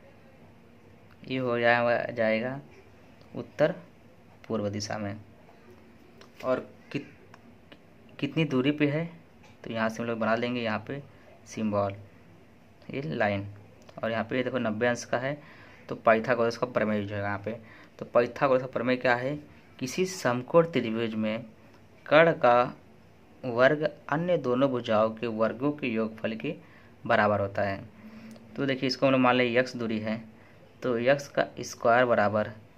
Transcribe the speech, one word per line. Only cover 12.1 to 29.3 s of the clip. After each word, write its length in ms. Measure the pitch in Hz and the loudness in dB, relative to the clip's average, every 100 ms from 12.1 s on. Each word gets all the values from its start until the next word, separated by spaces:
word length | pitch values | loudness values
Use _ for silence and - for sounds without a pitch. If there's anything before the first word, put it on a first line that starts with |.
| - - - - - - - - | -20 -20 -20 -20 -20 -20 -20 -10
ये 100 | 135 156 | -8 -6
लाइन, 400 | 123 104 101 101 - - - - - | -2 0 -2 -6 -14 -20 -20 -20 -8
और 80 | 113 | -4
यहाँ 120 | 113 | -4
पे 200 | 107 127 | -2 -2
देखो 140 | 123 123 | -2 -2
नब्बे 300 | 113 107 120 | -4 0 0
अंश 160 | 120 - | -2 -4
का 120 | 120 | -4
है, 200 | 135 147 - - - - - | -4 -8 -14 -20 -20 -20 -12
तो 60 | 127 | 0
पाइथागोरस 600 | 113 113 113 120 117 - | 4 4 4 2 2 0
का 100 | 123 | -4
प्रमेय 320 | 113 107 104 | 0 0 0
यूज 120 | 101 | -4
होगा 120 | 104 | -6
यहाँ 180 | 101 101 110 | -4 -6 -6
पे। 120 | 117 - - - - | -10 -14 -20 -20 -16
तो 60 | 117 | 0
पाइथागोरस 560 | 123 120 - 143 131 | 2 2 0 2 2
का 60 | 131 | 0
प्रमेय 300 | - 120 127 | -4 -2 0
क्या 180 | 131 120 | 2 0
है, 200 | 131 147 - - - - | 0 -6 -10 -20 -20 -10
किसी 260 | 127 - 185 | -6 -2 -4
समकोण 640 | - 127 123 123 170 165 | 0 0 0 4 4 4
त्रिभुज 440 | 135 113 113 113 110 | 0 -2 -2 -4 -2
में 300 | 107 113 - - - - - - - | -2 -4 -10 -20 -20 -20 -20 -18 2
कर्ण 260 | 147 165 147 | 6 6 4
का 400 | 123 120 135 - - - - - - - | 4 4 2 -4 -20 -20 -20 -20 -20 -10
वर्ग 460 | 127 117 131 151 151 - - | -6 2 4 4 -2 -6 -4
अन्य 280 | 151 175 165 | -2 0 0
दोनों 320 | 127 127 139 | 2 2 2
भुजाओं 400 | 123 117 107 113 | 0 0 2 2
के 180 | 113 117 | 0 -6
वर्गों 440 | 110 110 113 143 | 0 0 0 -4
के 160 | 147 131 | -2 -4
योगफल 480 | 110 110 - 110 113 | -2 -4 -4 -8 -6
के 200 | 143 175 - - - - 113 | -8 -10 -16 -20 -20 -14 0
बराबर 340 | 110 104 101 | 4 4 2
होता 220 | 98 104 | 0 -2
है। 220 | 101 98 - - - - - - - - | -2 -4 -10 -20 -20 -20 -20 -20 -16 -6
तो 100 | 135 | -4
देखिए, 220 | 131 135 | -2 -4
इसको 180 | - 139 | 2 4
हम 60 | |
लोग 100 | 131 | 6
मान 140 | 123 | 6